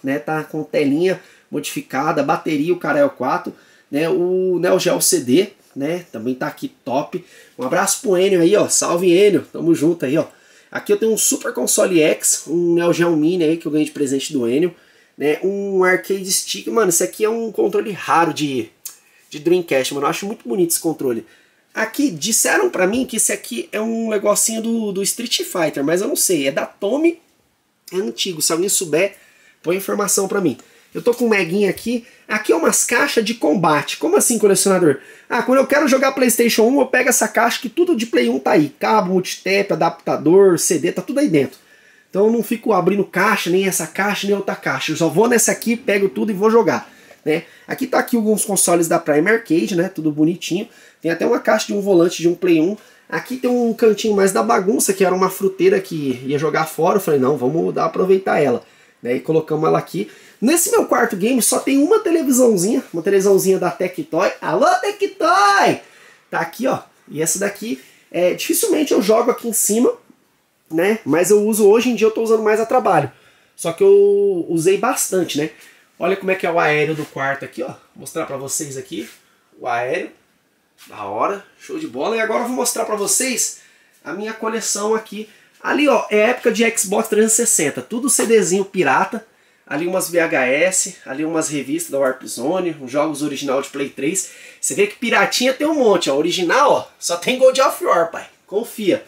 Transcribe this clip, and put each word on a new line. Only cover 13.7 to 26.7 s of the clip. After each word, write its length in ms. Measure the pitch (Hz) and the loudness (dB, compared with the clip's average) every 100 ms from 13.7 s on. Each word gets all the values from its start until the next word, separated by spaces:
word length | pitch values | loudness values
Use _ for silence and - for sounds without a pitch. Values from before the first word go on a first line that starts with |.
ganhei 140 | 151 151 | -2 -2
de 60 | |
presente 400 | - 139 135 - | -2 -2 -2 -2
do 140 | 147 117 | -2 0
Enio, 280 | 135 175 - _ _ _ - | 0 0 -4 _ _ _ -6
né? 220 | 143 151 | -2 0
Um 400 | 185 202 202 190 | -2 -4 -2 0
Arcade 480 | 185 180 - 196 190 | 2 2 -2 -6 -4
Stick. 360 | 190 - 190 - | -6 -4 -10 -4
Mano, 240 | 226 202 | 0 0
esse 120 | 160 | 0
aqui 220 | 185 - | -2 -2
é 60 | 214 | -2
um 200 | 233 226 | -2 -6
controle 420 | 196 202 202 220 | -2 0 0 -4
raro 420 | 180 - 151 160 | -6 0 2 2
de, 340 | 135 147 131 110 _ - - _ _ _ | 0 -4 -4 -6 _ -20 -20 _ _ _
de 80 | 151 | -6
Dreamcast, 560 | 151 180 170 135 127 | 0 0 2 -2 0
mano. 100 | 143 | -2
Eu 60 | 143 | -4
acho 160 | 170 202 | -4 -8
muito 200 | 220 247 | -10 -6
bonito 260 | 214 170 | -2 0
esse 80 | - | 0
controle. 440 | 170 156 139 113 - _ _ _ _ | -4 -2 -2 -4 -8 _ _ _ _
Aqui, 380 | - 226 - 285 | -6 -6 -2 -2
disseram 580 | 160 165 220 - 320 381 | -2 -4 -2 0 2 0
pra 180 | 302 185 | 0 0
mim 200 | 240 254 | 0 -4
que 100 | 220 | -2
esse 160 | - | -2
aqui 360 | 202 - 233 - | -4 -8 -10 -8
é 100 | 208 | -6
um 300 | 226 226 226 | -4 -4 -2
negocinho 500 | 214 208 196 - 226 | -2 0 0 0 -4
do, 320 | 226 226 214 | -4 -2 -4
do 100 | 190 | -4
Street 400 | 190 - 233 - | -4 -4 -6 -6
Fighter, 420 | 349 185 156 151 | -4 -2 -2 -2
mas 180 | 143 175 | -2 0
eu 60 | 233 | -2
não 80 | - | -2
sei. 320 | - 170 139 | 0 0 0
É 20 | |
da 160 | 180 | -2
Tommy, 540 | - | -6